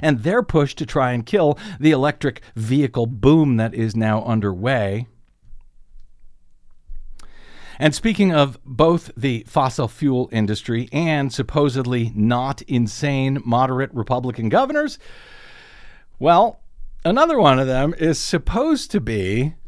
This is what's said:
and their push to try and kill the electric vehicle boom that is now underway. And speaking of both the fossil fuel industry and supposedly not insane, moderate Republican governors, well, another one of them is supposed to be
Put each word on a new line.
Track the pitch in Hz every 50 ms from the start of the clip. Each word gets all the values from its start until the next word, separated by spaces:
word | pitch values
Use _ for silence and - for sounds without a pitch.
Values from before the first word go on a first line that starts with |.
and | - 160 147 117 107
their | 160 196 247
push | 247 - - 160 147 135 -
to | - 151 117
try | - 151 135 123
and | 123 120 113 -
kill | - 202 170 147 147 - - 110 185 -
the | 139 156
electric | 156 131 131 147 143 - - 139 117 - - - -
vehicle | 117 110 110 127 143 147 127 - 127 117
boom | 117 117 104 95 135 156 160 156 143 123 113
that | 110 113 -
is | 113 113 110 95
now | 113 110 110 107 107 110
underway. | - 113 110 101 101 95 90 101 123 135 123 104 98 98 107 120 117 _ _ - _ _ _ _ - - - - - _ - - _ - - - - - - - - - - - - - - _ - - - _ - - - - - - - - - - - - - - - - - - -
And | 139 151 147
speaking | - - 226 214 - 202 190 170
of | 151 143 139 120 - -
both | - 131 110 151 165 175 165 - - -
the | - 113 139 123 113 - -
fossil | - 160 135 131 120 - 135 110
fuel | - - - 143 131 123 123 -
industry | - 113 107 101 107 104 - - 117 117 120 -
and | - 147 170 165 156 147 139 135
supposedly | - - 131 - - 156 147 143 120 135 131 123 123 123 117 113 -
not | 107 107 113 123 123 127 135 135 - -
insane, | - 139 123 120 107 - - - 147 139 135 135 135 135 139 -
moderate | 120 117 120 131 131 127 127 135 131 -
Republican | 120 107 - 131 127 123 127 110 107 113 110
governors, | 127 208 262 262 294 302 302 285 - - - - - - - - - - - - - - - - - - - - - - - - - -
well, | - 151 170 175 208 233 - - - - - - - - - - -
another | 165 196 262 311 339 320 262
one | 202 147 131 131
of | 135 131
them | 127 131 135 151 170 -
is | 165 160 151 -
supposed | - - - 165 - - - 220 277 320 320 269 - -
to | - -
be | 117 110 113 104 95 92 101 113 131 151 160 - -